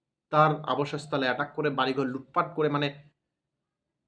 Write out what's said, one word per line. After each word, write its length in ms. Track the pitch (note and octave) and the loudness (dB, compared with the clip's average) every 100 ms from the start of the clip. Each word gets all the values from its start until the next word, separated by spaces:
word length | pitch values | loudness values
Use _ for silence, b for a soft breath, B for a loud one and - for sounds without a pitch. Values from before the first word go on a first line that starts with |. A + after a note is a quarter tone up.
| _ _ _ | _ _ _
তার 340 | D3+ D#3 D3 | 4 4 4
আবাসস্থলে 600 | - B2+ C#3+ D3 - C#3+ C3 | -2 -2 0 -4 -4 -2 0
অ্যাটাক 280 | B2 C#3+ | 0 -4
করে, 160 | - D3 | -2 -2
বাড়িঘর 360 | C3 C3 C3+ C3 | 0 0 0 -2
লুটপাট 480 | C3+ - F3+ D#3+ | -4 -4 -4 -2
করে, 140 | - D3+ | -2 0
মানে 420 | C#3+ C#3+ C#3+ - _ _ _ _ _ _ _ _ _ | 0 -2 -4 -18 _ _ _ _ _ _ _ _ _